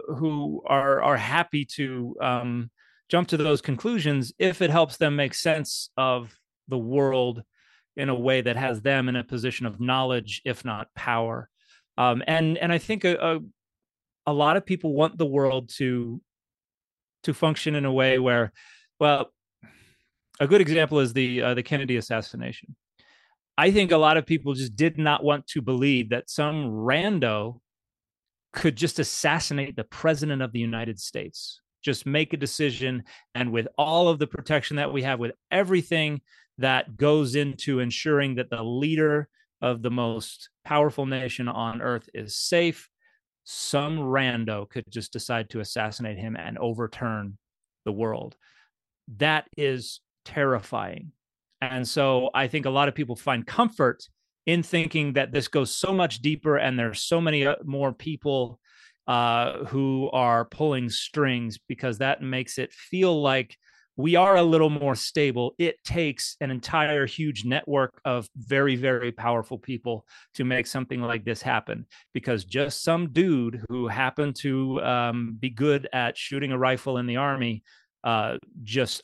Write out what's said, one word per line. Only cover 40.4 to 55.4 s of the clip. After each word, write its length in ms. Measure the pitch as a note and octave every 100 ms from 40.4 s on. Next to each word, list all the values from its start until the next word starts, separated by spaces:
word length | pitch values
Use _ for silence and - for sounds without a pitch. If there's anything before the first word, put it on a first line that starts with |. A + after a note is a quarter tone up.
| - _ -
powerful 400 | D3 D3 C#3+ C3+
nation 420 | C3 B2+ - B2
on 340 | A#2 A2+ A#2
earth 280 | B2 A#2+ -
is 220 | - G#2+ -
safe, 540 | - F3 E3+ - - _ _ _ _ _
some 540 | - - - C#3+ D3 D#3+
rando 720 | C3 C3+ C3 A#2+ A2 G#2 G2+
could 160 | A#2+ A2
just 220 | A2+ G2+
decide 380 | G#2+ - A#2 G#2+
to 100 | A2+
assassinate 580 | G2+ A#2 G#2+ G#2+ A2+ G2
him 180 | A2 A2
and 220 | E2 A#2
overturn 800 | A#2 A2+ A2+ - A#2+ A2 G2+ G2+ _ _ _ _ G#2+
the 60 |
world. 440 | G#2 A2+ A2+ - - _ _ _ _ _ _ - G#2
That 300 | D3+ D#3 - -
is 420 | C#3 C3 A2 - _ _ -
terrifying. 840 | D#3 C#3 A#2+ - A2+ F#2+ - D#3 - _ _ _ _
And 260 | C3 B2+ B2
so 420 | D3+ C3+ B2+ B2+
I 140 | C3 C3
think 180 | D#3 C3+
a 40 |
lot 180 | C#3 C#3+
of 80 | -
people 200 | B2 A#2
find 320 | - B2 -
comfort 560 | - A#3 - C3 - - _ _ _ -
in 180 | E3+
thinking 500 | D#3+ F3 D#3+ D#3+ C#3+
that 180 | C3+ B2+
this 160 | C#3